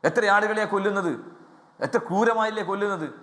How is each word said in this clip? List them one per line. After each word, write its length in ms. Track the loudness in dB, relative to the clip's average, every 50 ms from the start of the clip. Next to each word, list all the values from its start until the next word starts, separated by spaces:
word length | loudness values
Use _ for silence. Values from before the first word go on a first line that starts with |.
| 0 2
എത്ര 200 | 2 2 4 6 4
ആളുകളെയാ 320 | 4 4 2 0 -2 -2 -2 -2
കൊല്ലുന്നത്? 360 | 0 0 0 0 0 -2 -2 -4 -4 -10 -18 -20 -20 -20 -20 -20 -20 -20 -20 _ -6 -6
എത്ര 120 | -2 -2 -2 -2
ക്രൂരമായില്ലേ 580 | 0 0 2 2 2 2 2 0 -2 -2 -4 -4 -4
കൊല്ലുന്നത്? 380 | -2 -2 -2 -2 -2 -4 -6 -10 -10 -16